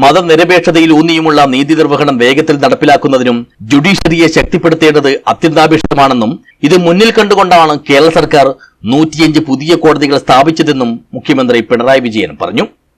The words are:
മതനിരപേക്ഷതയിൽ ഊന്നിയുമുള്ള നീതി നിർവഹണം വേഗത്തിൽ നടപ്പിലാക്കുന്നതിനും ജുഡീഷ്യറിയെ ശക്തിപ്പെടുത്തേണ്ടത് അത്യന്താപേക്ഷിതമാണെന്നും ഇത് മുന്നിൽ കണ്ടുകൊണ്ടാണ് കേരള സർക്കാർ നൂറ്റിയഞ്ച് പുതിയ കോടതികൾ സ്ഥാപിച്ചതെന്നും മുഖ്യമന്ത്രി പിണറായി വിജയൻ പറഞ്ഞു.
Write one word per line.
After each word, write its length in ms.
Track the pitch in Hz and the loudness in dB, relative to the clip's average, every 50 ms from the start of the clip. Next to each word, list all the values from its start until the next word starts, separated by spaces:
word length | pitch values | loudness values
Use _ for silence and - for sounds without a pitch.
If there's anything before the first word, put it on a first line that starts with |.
മതനിരപേക്ഷതയിൽ 880 | 135 139 151 185 180 165 160 160 175 170 180 175 170 180 160 165 160 160 156 | 0 2 2 2 0 2 2 2 2 2 2 0 0 0 0 2 2 2 2
ഊന്നിയുമുള്ള 440 | 151 160 170 165 160 160 156 151 147 143 139 127 | 2 2 0 0 -2 0 0 2 2 2 0 0
നീതി 200 | 131 139 143 160 156 | -2 -2 0 0 0
നിർവഹണം 360 | 156 139 143 139 147 147 135 117 120 | 0 0 0 -2 -2 -2 0 0 0
വേഗത്തിൽ 320 | 123 139 147 156 160 147 143 135 | 0 2 0 0 -2 -2 -2 0
നടപ്പിലാക്കുന്നതിനും 760 | 127 123 - 156 147 143 135 - 139 135 127 123 123 120 120 120 - _ - 110 107 | -2 -2 0 0 2 2 2 0 0 -2 -2 -2 -2 -2 -4 -6 -10 _ -16 -6 -2
ജുഡീഷ്യറിയെ 560 | 139 143 156 196 196 - - 175 165 165 165 156 - | 0 0 0 0 -2 -2 -2 -2 0 0 0 0 0
ശക്തിപ്പെടുത്തേണ്ടത് 760 | 165 170 - - 170 - 165 160 160 160 156 147 151 143 139 139 - - 110 | 0 -2 -2 -2 -2 0 0 0 0 2 2 2 2 0 0 -2 -2 -2 -4
അത്യന്താപേക്ഷിതമാണെന്നും 1000 | - - - 160 151 165 156 156 160 156 - - 151 139 135 135 135 123 110 110 160 - _ _ _ _ 135 143 | -4 -2 -2 -2 0 2 0 2 0 0 -2 -2 -2 0 0 0 0 -2 -4 -4 -6 -8 _ _ _ _ -2 0
ഇത് 80 | 180 180 175 | 0 2 2
മുന്നിൽ 240 | 170 170 185 220 226 220 226 | 2 0 2 2 0 2 0
കണ്ടുകൊണ്ടാണ് 580 | 208 202 208 190 190 180 180 170 165 156 147 139 - - | 0 0 2 0 2 2 4 2 2 2 0 -4 -2 0
കേരള 220 | 139 139 156 165 160 175 | 0 2 2 2 2 0
സർക്കാർ 300 | 151 - 156 147 135 - - - _ _ _ _ - 104 131 | 0 0 2 2 2 2 0 -6 _ _ _ _ -6 -4 -2
നൂറ്റിയഞ്ച് 500 | 147 160 160 143 151 160 156 151 156 156 135 | 0 -2 -2 -2 -2 -2 0 0 -2 -2 -2
പുതിയ 280 | 131 131 147 160 175 160 160 | -4 -4 -2 -2 -2 0 2
കോടതികൾ 360 | 156 147 139 147 139 143 131 - | 2 0 0 0 -2 -2 -2 0
സ്ഥാപിച്ചതെന്നും 680 | - 135 131 139 160 160 160 160 147 143 135 123 117 117 117 - _ - | 2 2 2 2 2 0 -2 0 -2 -2 -2 -2 -4 -6 -8 -12 _ -16
മുഖ്യമന്ത്രി 460 | 127 - - 147 131 127 123 120 117 113 - | -10 -4 -2 -2 0 0 0 0 0 0 -2
പിണറായി 340 | 123 113 117 131 135 135 127 120 | -2 -2 0 2 0 0 0 -2
വിജയൻ 260 | 107 110 92 78 73 - | -4 -4 -6 -6 -6 -8
പറഞ്ഞു. 240 | 92 87 95 120 311 330 _ _ _ _ _ | -8 -6 -4 -6 -6 -6 _ _ _ _ _